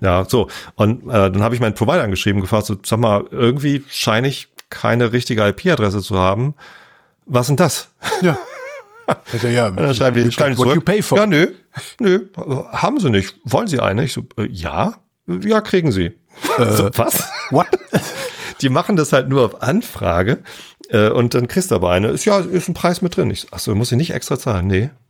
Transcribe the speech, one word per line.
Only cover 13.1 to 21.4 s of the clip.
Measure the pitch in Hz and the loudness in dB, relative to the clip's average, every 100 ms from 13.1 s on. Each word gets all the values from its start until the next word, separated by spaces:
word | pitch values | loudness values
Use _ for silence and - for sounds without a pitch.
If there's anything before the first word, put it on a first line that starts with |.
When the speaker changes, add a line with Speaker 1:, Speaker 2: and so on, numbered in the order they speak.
Speaker 1:
nicht. | 101 92 - | 2 0 -6
Wollen | - - 226 | -2 -2 0
Sie | 143 | -2
eine?“ | 104 98 | 0 0
Ich | 139 | -2
so, | - 123 - | -6 -10 -8
„Äh, | 104 | -6
ja.“ | 95 82 78 160 233 _ _ - | -6 -6 -4 -4 -4 _ _ -10
„Ja, | 180 208 214 | -6 0 -2
kriegen | 208 190 160 | 0 0 2
Sie.“ | 95 85 - _ - - - | 0 -2 -4 _ -10 -4 0
Speaker 2:
Äh, | 113 | 2
Speaker 1:
<laughs> | |
So, | 107 101 - | 2 0 0
was? | 117 - - - - | 0 -2 -4 -10 -2
Speaker 2:
what? | 135 - - - - - - 523 - - - | 0 2 -2 -2 -4 -4 -8 -10 -12 -14 -4
Speaker 1:
Die | 139 | 0
machen | 131 - 196 | 0 2 0
das | 147 | 4
halt | 139 131 | 2 2
nur | 135 113 | 2 2
auf | - | 0
Anfrage, | - 185 - - 92 85 95 170 - - - _ - | 0 0 -2 -4 0 2 2 0 -6 -20 -20 _ -2
äh, | 107 107 | 2 4
und | 127 120 | 4 2
dann | 120 | 0